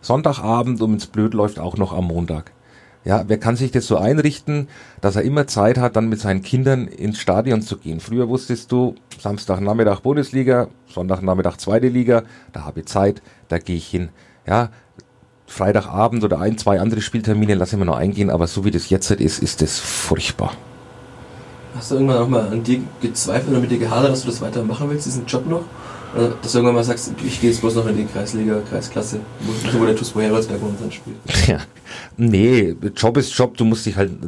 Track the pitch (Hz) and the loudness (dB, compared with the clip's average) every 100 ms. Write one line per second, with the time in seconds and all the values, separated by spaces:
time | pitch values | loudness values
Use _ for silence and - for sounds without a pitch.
0 | - 127 165 139 107 113 120 120 110 104 | 2 2 2 -2 0 0 0 0 0 0
1 | - 107 107 107 104 98 85 87 95 90 | -2 0 0 2 0 -2 -8 -4 -4 -2
2 | 90 85 87 80 78 _ _ - - _ | -2 -2 -2 -4 -8 _ _ -20 -20 _
3 | - 101 98 107 113 117 131 127 - 101 | -2 -2 0 0 0 0 0 0 2 2
4 | 98 151 147 143 - 147 143 - - - | 2 2 2 0 -4 -4 -4 -12 -20 -2
5 | 101 98 110 147 143 - 104 127 123 110 | 0 2 0 0 0 2 4 4 2 2
6 | 113 107 107 95 95 127 131 135 117 - | 0 0 0 -2 0 0 2 2 -2 -4
7 | 104 107 - 92 113 113 110 95 - 82 | -6 -4 0 0 2 0 -2 -8 -8 -8
8 | - 117 120 123 - 120 - 123 127 - | -4 -2 0 -2 -2 -6 -2 0 0 -4
9 | _ - 101 101 - 92 98 110 110 98 | _ -10 -6 -6 -2 -2 0 2 2 2
10 | 127 147 139 127 131 123 120 - _ - | 0 0 0 0 2 2 2 -6 _ -8
11 | 90 92 95 92 87 82 - 107 127 123 | -2 -2 0 2 0 -2 0 2 2 2
12 | 120 117 113 - - - 76 78 78 101 | 2 2 0 -18 -18 -14 -12 -12 -4 2
13 | 98 107 - _ _ 85 - 85 - 92 | 2 2 -8 _ _ -6 -4 -6 -4 -4
14 | 87 - - _ - 104 117 - _ - | -4 -10 -20 _ 0 0 0 -6 _ -20
15 | - _ _ _ _ - 95 104 95 92 | -20 _ _ _ _ -4 -2 -2 -2 0
16 | 113 117 107 85 98 110 - 98 101 110 | 0 2 -2 0 -2 -2 0 2 2 -2
17 | 104 120 110 107 107 98 90 104 90 67 | -2 -4 0 2 2 2 0 0 0 0
18 | 87 98 101 85 85 - 98 87 - 92 | 0 0 0 2 0 0 0 0 0 0
19 | - 107 71 - 71 - 76 - - - | 2 2 2 0 -4 0 -2 -2 -6 -6
20 | - 73 - - - - - - - - | -2 -2 -2 -4 -6 -6 -16 -20 -20 -20
21 | - - - - - - - 127 - 135 | -20 -20 -20 -20 -20 -20 -16 -14 -4 2
22 | 135 127 120 120 107 113 117 123 - - | 4 4 4 2 2 -2 0 0 0 -4
23 | 117 - - 104 135 127 120 120 113 117 | -4 -2 -2 -2 2 0 2 0 0 2
24 | 139 131 120 117 107 113 107 110 147 147 | 2 2 -2 -4 -4 -4 -2 -2 -2 -4
25 | - 131 113 127 127 165 170 - - - | -4 -6 -4 -4 -2 -4 -4 -14 -16 -16
26 | - - 117 117 - 120 120 117 117 117 | -8 0 0 0 -2 2 4 4 2 -2
27 | - - - - 120 113 113 113 110 104 | -4 -6 -6 2 2 4 2 0 0 0
28 | 107 107 104 113 110 107 104 - - - | -2 -4 -4 -2 0 0 -2 -6 -6 -6
29 | 107 107 - - - 113 117 120 110 110 | -6 -6 -10 -10 -6 -4 0 2 4 2
30 | 120 110 107 110 110 101 104 101 113 - | 0 -2 2 2 0 -4 -4 -6 -8 -10
31 | - - - - - 80 - - - - | -14 -16 -4 2 2 2 -4 -18 -20 -18
32 | - - 117 101 110 127 92 85 104 - | -18 0 4 6 6 6 4 0 -6 0
33 | 110 120 127 - 127 - 113 110 - 98 | 2 2 0 2 0 4 2 2 -2 0
34 | 98 - | 0 0